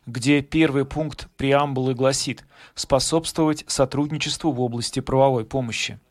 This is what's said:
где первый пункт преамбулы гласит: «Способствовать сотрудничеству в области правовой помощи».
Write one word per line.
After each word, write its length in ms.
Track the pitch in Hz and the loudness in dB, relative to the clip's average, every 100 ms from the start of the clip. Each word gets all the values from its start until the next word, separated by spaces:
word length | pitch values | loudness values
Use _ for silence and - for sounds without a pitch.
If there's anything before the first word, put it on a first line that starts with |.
| - | -10
где 360 | 127 127 147 | -2 2 2
первый 420 | 143 160 160 139 | 2 2 2 2
пункт 460 | 135 151 156 - - - | -2 -4 -6 -8 -16 -4
преамбулы 560 | 135 139 147 131 131 | 2 2 2 0 -2
гласит: 500 | 127 131 135 - 117 - - - - | 0 0 0 -4 -8 -16 -20 -16 -12
«Способствовать 880 | - 131 - 160 160 - 156 151 - | 0 0 2 0 -2 0 0 0 -4
сотрудничеству 840 | - 131 139 147 151 - - 165 | 0 0 0 -2 -4 -4 -2 -2
в 80 | 123 | 0
области 400 | 123 117 120 135 | -2 -2 -4 -6
правовой 460 | 127 131 135 123 110 | 0 4 4 2 -2
помощи». 520 | 135 120 104 - - _ | -4 -4 -4 -6 -10 _